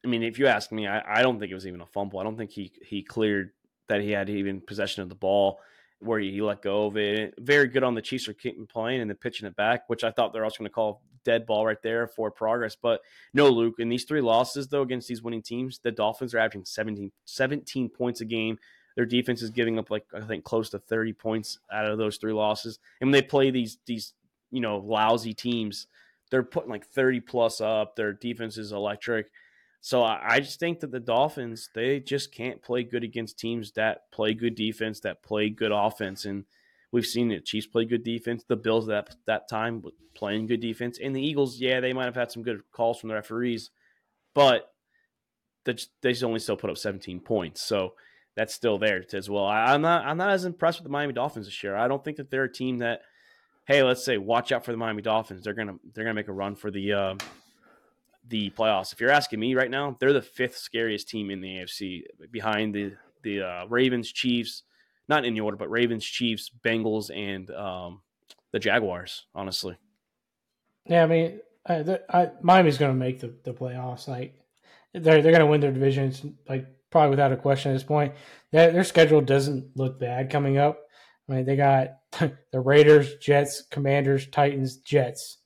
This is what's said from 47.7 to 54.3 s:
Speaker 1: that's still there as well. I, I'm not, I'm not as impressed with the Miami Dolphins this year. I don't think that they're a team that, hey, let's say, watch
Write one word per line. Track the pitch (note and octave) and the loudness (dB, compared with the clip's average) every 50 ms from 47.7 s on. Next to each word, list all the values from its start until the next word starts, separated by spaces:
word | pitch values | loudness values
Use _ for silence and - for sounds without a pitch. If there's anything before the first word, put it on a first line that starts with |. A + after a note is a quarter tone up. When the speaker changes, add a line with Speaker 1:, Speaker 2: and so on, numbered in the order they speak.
| A2 G2+ F#2 F#2 - _ _ _ _ _ _ _ _ | -2 -2 -2 -4 -8 _ _ _ _ _ _ _ _
Speaker 1:
that's | G#2 A2 - - | -6 -6 -6 -6
still | - - A#2 G#2 F#2+ | -2 0 0 0 2
there | G#2+ G#2+ G2+ F#2 F2+ - - | 2 0 0 0 -4 -8 -10
as | F#2+ F#2+ G2 | -10 -8 -4
well. | G2+ G2+ G2 | -2 -2 0
I, | G2 G#2 A2 A2+ B2 C3+ | 0 0 2 2 2 2
I'm | C#3+ | 2
not, | D#3 E3 F3 E3+ A2+ | 2 2 0 0 0
I'm | C3+ D3+ | -4 -4
not | E3+ F#3 G3+ | -2 0 0
as | G3 F#3 F3+ | 0 -2 -2
impressed | F3+ F3 - E3+ E3 E3 - | -6 -6 -2 -2 -2 -2 -2
with | F3 | -10
the | C#3+ | -8
Miami | C#3 C#3+ D3 C#3+ B2 | -6 -4 -4 -4 -4
Dolphins | A#2+ B2+ D3 - A2+ G2+ | -4 -6 -6 -6 -10 -14
this | G2+ - - - | -12 -14 -10 -8
year. | G2+ G2 | -6 -4
I | G#2 A#2 | -2 0
don't | B2 C#3 C#3 C#3 | 0 -2 -2 -6
think | D#3 D3+ | -10 -12
that | D3+ C#3 C#3 | -12 -12 -6
they're | - C3 C3+ | -4 -2 -2
a | B2+ | -4
team | - - B2+ B2+ B2+ A#2+ | -4 -6 -6 -4 -4 -4
that, | A#2+ A#2 A2+ - - _ _ _ _ _ _ _ _ _ _ _ _ | -4 -4 -4 -6 -10 _ _ _ _ _ _ _ _ _ _ _ _
hey, | - C#3 C#3+ | 2 4 6
let's | C3+ B2+ B2 B2 - | 6 4 4 0 0
say, | - B2 | -2 -2
watch | G#2 F#2+ G#2 | -2 0 2